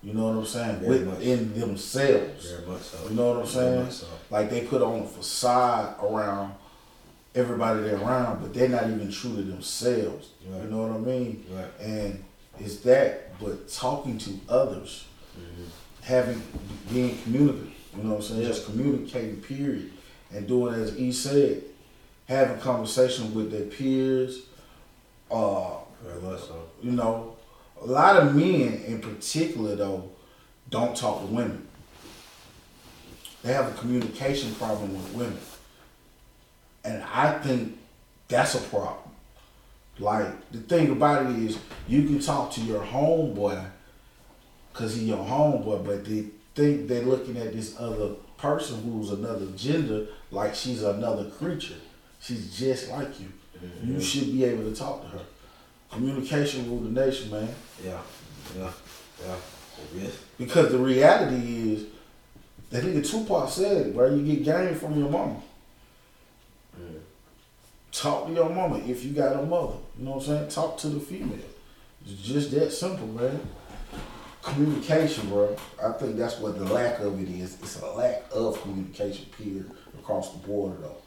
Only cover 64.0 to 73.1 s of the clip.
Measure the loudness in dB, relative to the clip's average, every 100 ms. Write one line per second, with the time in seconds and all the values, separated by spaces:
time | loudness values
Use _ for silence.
64 | 6 6 4 2 4 4 2 0 0 2
65 | 2 2 0 -4 -12 -20 -20 -20 -20 -20
66 | _ -20 -20 _ -20 -20 _ -18 -16 -16
67 | -18 -20 -20 -20 _ _ -20 -20 -10 -4
68 | 0 0 0 4 4 4 0 0 -2 -4
69 | -2 2 2 2 2 0 0 -6 -10 -10
70 | -8 -6 -2 -2 0 -2 -2 -2 -4 -4
71 | -6 -6 -6 -6 -12 -18 -20 -20 -20 -20
72 | -16 -12 -2 0 2 2 2 0 -4 -4
73 | -8